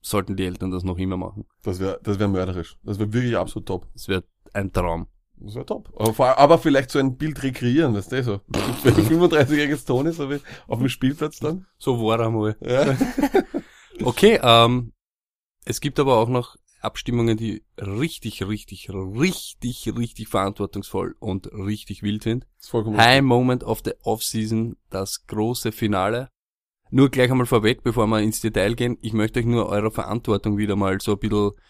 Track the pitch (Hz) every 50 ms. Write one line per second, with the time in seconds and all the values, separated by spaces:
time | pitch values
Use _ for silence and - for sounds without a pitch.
0 | - - - 101 90 - 98 92 95 92 90 - 92 92 90 90 90 92 90 87
1 | 95 95 95 92 85 92 95 104 104 - _ _ _ 107 92 92 95 98 92 -
2 | - 110 101 95 107 101 98 92 92 92 90 90 82 - - - - 110 101 98
3 | 107 107 104 123 127 123 113 92 90 85 - 104 85 - 98 90 - - - -
4 | - - 95 92 - _ _ _ _ - - 101 98 92 - 95 90 87 82 82
5 | - - _ _ _ _ _ - - 104 104 127 135 - 214 - - - - -
6 | 107 113 107 - 131 127 131 - 143 143 165 165 - 160 139 135 127 - - 147
7 | 135 135 123 - 147 156 143 - - 135 131 - 120 120 123 156 170 131 110 101
8 | 95 - 127 131 131 120 101 98 - - - - - 123 123 - - 131 - -
9 | 104 117 160 165 175 170 160 151 135 127 151 147 147 139 147 143 - - 127 127
10 | 143 165 160 165 143 135 143 143 - - - - - - - 117 131 131 127 -
11 | 131 131 143 - 151 151 - - - 151 165 185 185 - _ _ - 139 127 120
12 | 110 110 113 113 120 113 113 110 104 107 104 - - - 123 131 147 143 131 -
13 | 262 254 - - 294 269 - - - - - 349 - - - - - _ - -
14 | - 123 120 - 196 214 226 - - 120 117 117 117 117 123 123 117 - - _
15 | _ _ _ _ _ _ _ _ _ _ _ _ _ - - - - 147 - -
16 | 143 135 127 110 113 113 127 123 120 - - _ _ _ _ _ - 110 - -
17 | - - 120 120 117 113 110 107 113 110 - 107 - _ _ - 107 98 98 110
18 | 151 165 - - - 110 - - 95 95 107 101 - - 98 - - - 95 98
19 | 95 95 101 117 147 190 - - - - - - - 123 117 - - 113 110 117
20 | 120 113 - 110 110 - - 98 95 98 101 - 101 95 - 101 98 - - 95
21 | 90 90 - - - 107 92 98 - - - 104 98 101 107 107 - - 98 -
22 | - 101 104 107 - 117 117 139 - _ _ _ - - - 117 107 113 104 107
23 | 113 120 131 135 139 131 120 120 127 127 127 123 - 117 113 - - - - -
24 | _ - 107 110 - - - 113 110 107 113 110 113 117 - - _ _ - 95
25 | 98 - - - - - - 107 107 117 123 - - 113 107 - 117 104 104 95
26 | 92 101 113 120 135 - _ _ _ _ _ _ _ _ _ _ _ _ - 131
27 | 139 139 - 131 127 123 131 127 123 - 127 113 107 107 127 - - 120 110 123
28 | 107 107 110 110 104 110 107 - - 110 107 98 92 104 117 120 120 120 117 -
29 | - 110 113 110 107 110 - 127 113 113 117 117 107 - 101 104 107 110 - -
30 | - - 104 117 - - 104 101 - 110 104 101 107 101 101 101 98 95 95 98
31 | - - 104 95 - 107 104 104 101 101 98 - _